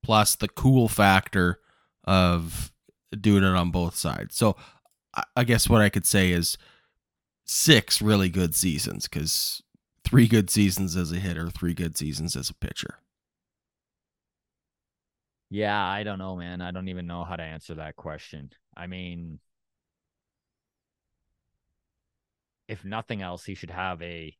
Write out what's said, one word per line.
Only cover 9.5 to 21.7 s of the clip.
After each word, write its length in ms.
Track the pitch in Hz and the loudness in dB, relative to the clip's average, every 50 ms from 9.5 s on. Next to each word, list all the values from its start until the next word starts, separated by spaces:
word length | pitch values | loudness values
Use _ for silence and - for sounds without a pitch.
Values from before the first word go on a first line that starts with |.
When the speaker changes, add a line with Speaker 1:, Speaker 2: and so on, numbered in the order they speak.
| - - _ _ _ _ _ _ _ _ | -6 -8 _ _ _ _ _ _ _ _
Speaker 1:
three 240 | _ - - 127 120 | _ 4 6 6 6
good 220 | 110 113 110 98 - | 8 6 4 4 2
seasons 480 | - 107 104 98 87 - 95 90 80 | 2 4 4 4 2 0 -4 -4 -2
as 160 | 92 87 76 | -4 -4 -2
a 60 | 85 90 | -4 -4
hitter, 320 | 98 95 87 80 85 85 | -4 -4 -6 -6 -6 -8
three 240 | - - - 87 85 | -6 -4 -4 -4 -2
good 200 | 80 87 82 76 | -2 -4 -6 -4
seasons 420 | - 73 76 71 69 80 87 - | -4 -6 -6 -6 -6 -6 -6 -6
as 120 | 65 65 - | -6 -8 -8
a 60 | - | -8
pitcher. 460 | _ - - - - - - - _ _ _ _ _ _ _ _ _ _ _ _ _ _ _ _ _ _ _ _ _ _ _ _ _ _ _ _ _ _ _ _ _ _ _ _ _ _ _ _ _ _ _ _ _ _ _ _ _ _ _ | _ -10 -8 -8 -10 -12 -12 -14 _ _ _ _ _ _ _ _ _ _ _ _ _ _ _ _ _ _ _ _ _ _ _ _ _ _ _ _ _ _ _ _ _ _ _ _ _ _ _ _ _ _ _ _ _ _ _ _ _ _ _
Speaker 2:
Yeah, 280 | 101 101 107 104 101 104 | -6 -4 -2 -2 0 -2
I 260 | 98 90 98 104 107 | -2 -2 -4 -6 -6
don't 140 | 104 101 95 | -8 -8 -8
know, 180 | 92 95 92 | -10 -10 -10
man. 260 | 90 87 87 90 87 | -10 -12 -12 -10 -10
I 80 | 90 87 | -10 -10
don't 180 | 90 92 92 95 | -10 -10 -10 -10
even 180 | 90 90 87 | -10 -10 -10
know 160 | 85 85 87 | -10 -10 -10
how 140 | 85 82 87 | -10 -10 -10
to 60 | 82 | -12
answer 320 | 82 80 78 80 - - 82 | -12 -12 -14 -16 -16 -14 -14
that 220 | 78 78 76 73 | -12 -12 -14 -16
question. 540 | - - 78 76 76 - - - 76 71 67 _ _ _ _ _ | -14 -14 -14 -14 -14 -16 -18 -18 -18 -18 -20 _ _ _ _ _
I 120 | - 87 | -16 -16
mean, 540 | 90 92 92 90 90 87 85 85 82 78 76 _ _ _ _ _ _ _ _ _ _ _ _ _ _ _ _ _ _ _ _ _ _ _ _ _ _ _ _ _ _ _ _ _ _ _ _ _ _ _ _ _ _ _ _ _ _ | -14 -12 -12 -12 -12 -12 -14 -14 -14 -16 -18 _ _ _ _ _ _ _ _ _ _ _ _ _ _ _ _ _ _ _ _ _ _ _ _ _ _ _ _ _ _ _ _ _ _ _ _ _ _ _ _ _ _ _ _ _ _